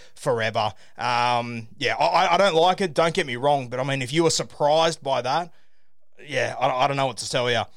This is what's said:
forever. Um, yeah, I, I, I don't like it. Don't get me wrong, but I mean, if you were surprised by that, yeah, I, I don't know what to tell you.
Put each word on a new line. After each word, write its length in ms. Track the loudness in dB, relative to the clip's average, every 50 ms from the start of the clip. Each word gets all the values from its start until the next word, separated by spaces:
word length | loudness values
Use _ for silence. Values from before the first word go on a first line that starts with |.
| -20 -20 -18
forever. 580 | -6 -2 -2 0 2 0 0 0 0 0 0 -2 -6 -16 -18 -10
Um, 680 | -6 -2 0 0 2 2 2 2 0 -2 -4 -8 -10 -10 -12 -10
yeah, 180 | -4 -2 -2 0
I, 280 | 2 0 2 4 2 2
I, 80 | 4 4
I 40 |
don't 180 | 4 4 4 4
like 260 | 4 4 4 4 2
it. 140 | -2 -2 2
Don't 180 | 2 2 2 2
get 140 | -2 -2
me 80 | -4 -4
wrong, 320 | 0 2 2 2 2 0
but 120 | -4 -6 -4
I 40 | -2
mean, 180 | -2 -2 -2
if 100 | -4 -2
you 120 | 0 2 2
were 80 | 2
surprised 720 | 2 0 -4 -6 -4 0 2 4 4 4 4 2 0 -2 -4
by 180 | -2 -2 0
that, 320 | 0 0 -2 -2 -4 -6 -12 -18 -20 -20 -20 -20 -20 -20 -20 -20 -20 -20 -20 -18 -12
yeah, 300 | -6 -2 -2 -2 -2 -2 0
I, 260 | 0 0 2 2 2
I 20 |
don't 100 | 2 2
know 80 | 0 0
what 120 | -2 -2
to 120 | -6 -8 -4
tell 220 | -2 0 0 2
you. 100 | 2 0 -2 -4 -8